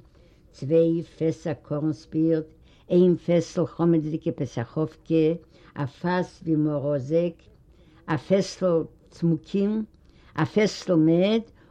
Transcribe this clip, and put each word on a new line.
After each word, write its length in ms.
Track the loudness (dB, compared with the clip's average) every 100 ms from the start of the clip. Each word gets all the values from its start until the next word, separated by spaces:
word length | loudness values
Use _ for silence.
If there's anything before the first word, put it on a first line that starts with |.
| -20 _ -20 _ _
צוויי 520 | -14 0 2 4 0 -4 -4
פעסער 360 | -4 -4 -6 -8
קארן 300 | -6 -4 -4
ספירט, 540 | -6 -6 -2 0 0 -2 -16 -20 _ _
איין 260 | 4 4 2
פעסל 500 | 2 0 0 -4 -6
חומעדיקע 680 | 0 2 2 0 -6 -6 -6
פסחובקע, 1000 | -8 -6 -8 -4 -6 -8 -2 0 2 0 -8 -20 -20 -8
א 100 | -8
פאס 560 | -6 -4 -2 -4 -8
ווי 120 | -4 0
מאראזעק, 840 | 0 -2 -2 -4 -2 -2 -2 -6 -20 _ _ _ -20 -20 -6
א 120 | -6
פעסל 680 | 0 0 0 -2 0 0 -2 -12 _
צמוקים, 760 | -4 -2 -2 -2 -2 -2 -2 -6 _ _ _ -16
א 120 | -6 -2
פעסל 500 | 0 0 -2 -2 2
מעד 460 | 4 4 2 0 -4 -18 _